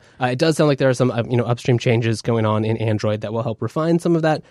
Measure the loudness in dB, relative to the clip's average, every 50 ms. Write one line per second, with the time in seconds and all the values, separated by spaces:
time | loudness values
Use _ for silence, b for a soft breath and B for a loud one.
0 | b b b b -4 -2 0 0 0 2 2 2 2 2 2 2 2 2 2 2
1 | 0 0 0 -2 -2 0 0 0 0 0 -2 -2 0 0 0 2 2 2 2 2
2 | 2 0 -2 -2 -2 -2 0 0 2 2 0 0 0 -2 -2 -2 0 -2 -2 0
3 | 0 -2 -2 -2 -4 -6 -6 -4 -4 -4 -6 -6 -6 -6 -4 -2 0 0 0 0
4 | 2 0 0 0 0 0 -2 -2 b b